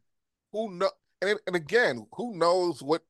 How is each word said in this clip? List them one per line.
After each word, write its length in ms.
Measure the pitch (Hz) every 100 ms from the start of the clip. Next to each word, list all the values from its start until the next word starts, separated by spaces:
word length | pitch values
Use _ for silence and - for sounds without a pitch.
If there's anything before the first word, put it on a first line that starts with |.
| _ _ _ _ _
who 200 | 208 220
kno-, 200 | 175 190 - _ _
and, 160 | 185 208 -
and 80 | 180
again, 500 | 147 220 214 123 104
who 220 | - 240 185
knows 460 | 170 185 175 147
what, 180 | 139 165